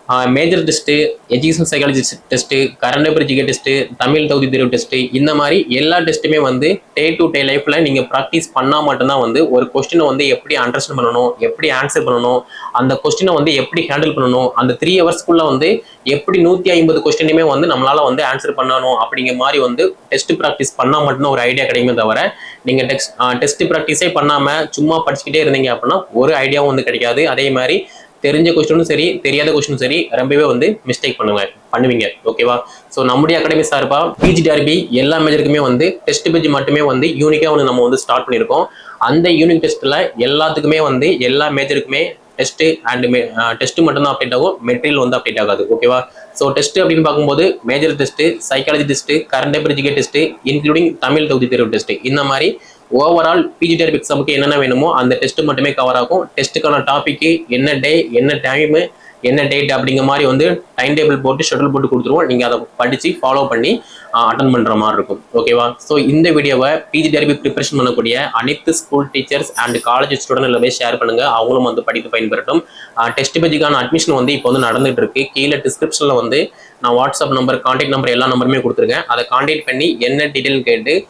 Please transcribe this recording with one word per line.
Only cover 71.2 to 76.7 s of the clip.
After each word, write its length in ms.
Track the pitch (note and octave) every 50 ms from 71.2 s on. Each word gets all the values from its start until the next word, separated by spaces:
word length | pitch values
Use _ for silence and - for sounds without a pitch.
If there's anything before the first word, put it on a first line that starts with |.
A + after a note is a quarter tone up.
| C3 C#3+
அவங்களும் 340 | A#2+ A2+ A2+ A#2+ B2+ B2+ B2+
வந்து 220 | A#2+ A#2 A#2 -
படித்து 240 | - A2+ A#2 A2+ A#2
பயன்பெறட்டும். 560 | - A2+ A2+ G#2 A2 A2+ - - C#3+ E3 E3 - - - - - -
ஆ, 120 | A#2 A#2 A#2+
டெஸ்ட் 300 | A#2 C#3+ C3+ - - E3
பேஜுக்கான 380 | E3 E3 D3+ D3 D3+ D3 C#3+ C3 B2
அட்மிஷன் 320 | A#2+ D#3+ D#3+ - E3+ C#3+
வந்து 180 | C3 B2+ C3 C#3+
இப்போ 180 | C3 - B2
வந்து 160 | B2+ C3+ B2+
நடந்துட்டு 300 | A#2 A2+ B2+ C3+ C3+ B2
இருக்கு. 320 | - G#2+ G#2+ - C3 C#3 - -
கீழே 240 | C#3 C#3 C#3+ D3
டிஸ்கிரிப்ஷன்ல 580 | C#3 C#3 C3 - - D#3 - - - D3+ C#3 C3+
வந்து 360 | A#2+ A#2 A2+ B2 D3 F#3+ A3 - - - -